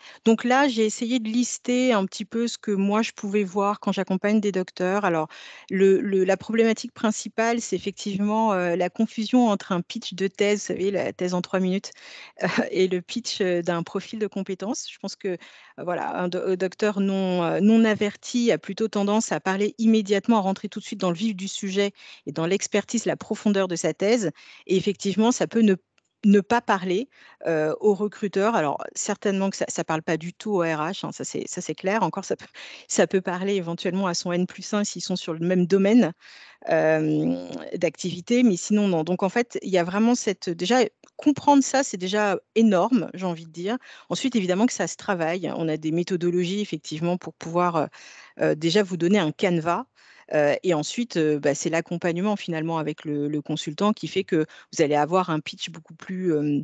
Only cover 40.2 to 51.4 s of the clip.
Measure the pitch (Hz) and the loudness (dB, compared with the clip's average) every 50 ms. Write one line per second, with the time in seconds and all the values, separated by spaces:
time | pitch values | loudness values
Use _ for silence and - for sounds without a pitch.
40.2 | - 220 220 - - 185 170 165 180 180 240 262 233 - _ _ _ _ _ - | 0 -4 -4 -4 -4 -6 -4 -2 0 2 2 2 2 0 _ _ _ _ _ -2
41.2 | - 294 277 - - 294 285 277 262 - - 262 277 - - 180 180 185 196 214 | 0 0 2 2 4 6 6 6 6 4 2 0 0 0 -4 -6 -6 -2 0 0
42.2 | 214 202 185 - _ _ - 226 226 220 196 170 185 233 254 214 160 - - 180 | 0 0 0 -2 _ _ 2 4 4 6 6 4 4 4 2 0 0 -2 -8 -6
43.2 | 190 180 170 160 165 165 156 170 175 196 233 254 - - - - - - 175 - | -4 -4 -4 -6 -10 -14 -12 -8 -6 -6 -6 -6 -8 -14 -20 -16 -8 -6 -6 -2
44.2 | - 262 233 226 185 180 180 190 226 254 - - 185 165 - - - - 196 170 | -2 0 0 2 2 2 2 4 2 2 2 0 -4 -4 -4 -8 -4 -4 -2 0
45.2 | 160 160 170 190 170 147 131 - 165 160 151 156 156 156 160 170 175 - 190 170 | 0 -2 -2 -2 -4 -6 -4 -2 -2 -2 -2 -2 -2 -2 0 0 0 0 -2 0
46.2 | 170 175 175 180 180 170 196 208 208 - - 156 - - 156 156 170 170 180 175 | 0 0 0 0 0 0 -2 -4 -4 -4 -6 -10 -8 -10 -8 -4 -2 -2 -2 -2
47.2 | - 160 - - - 165 165 175 175 175 165 160 139 - _ - - - - - | -6 -10 -14 -12 -10 -4 -2 0 0 2 0 0 -2 -2 _ -16 -20 -20 -20 -20
48.2 | - - - - - 156 156 151 156 165 160 208 202 175 185 165 170 175 208 208 | -20 -14 -6 -2 0 0 0 0 0 2 2 2 2 0 -2 0 2 4 4 4
49.2 | 170 151 - - 220 185 175 165 156 170 170 202 247 _ _ _ _ - - - | 2 0 -2 0 0 2 2 2 0 0 -2 -2 -4 _ _ _ _ -20 -20 -20
50.2 | - - - 151 147 147 131 - - 185 170 151 - - - - 240 - - 175 | -10 -2 0 2 2 2 2 0 0 0 0 0 0 -4 -4 -6 -6 -4 -2 0
51.2 | 156 151 151 147 | 2 2 0 2